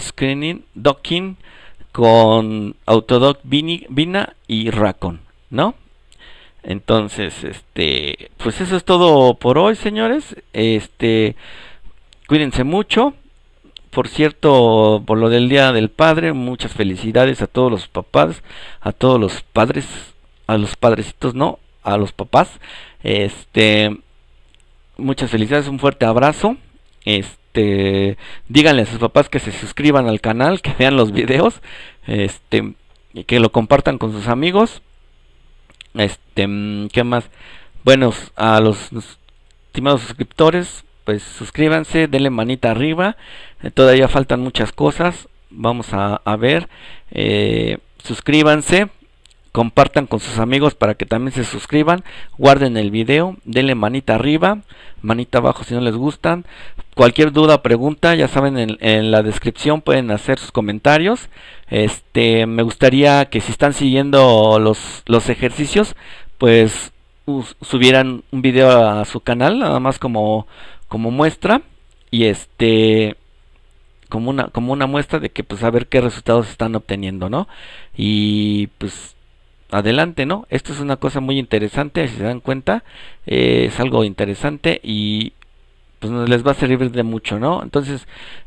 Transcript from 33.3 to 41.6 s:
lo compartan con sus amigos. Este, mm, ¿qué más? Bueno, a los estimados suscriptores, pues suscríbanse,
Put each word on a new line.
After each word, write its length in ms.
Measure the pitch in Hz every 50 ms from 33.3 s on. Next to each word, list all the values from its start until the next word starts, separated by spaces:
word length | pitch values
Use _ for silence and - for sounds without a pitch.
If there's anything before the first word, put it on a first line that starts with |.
| 120 123
lo 100 | 113 110
compartan 480 | - 127 113 107 143 139 - - 139 123
con 140 | - 113 107
sus 160 | 107 98 120
amigos. 540 | 120 123 147 175 180 202 226 233 - - - _ _ - _ _ _ _ _ _ _ _ _ _ _ - _ _ _ - - _ -
Este, 520 | - 104 98 - - _ _ - - 98
mm, 420 | 98 101 101 104 104 104 104 104 104
¿qué 140 | - 127 120
más? 260 | 120 123 120 113 - - - - - - - - - - - -
Bueno, 300 | 127 135 135 131 120 104 - - - -
a 240 | - 107 110 110 110
los 300 | 110 110 104 98 - - - 117 - - - _ _ _ _ _ _ _ _ _ _
estimados 360 | _ - - 127 139 143 127 113
suscriptores, 840 | - 113 - 131 - - - 160 160 170 175 175 - - - - - _ _ _
pues 200 | - 107 104 -
suscríbanse, 840 | - - - 117 101 - -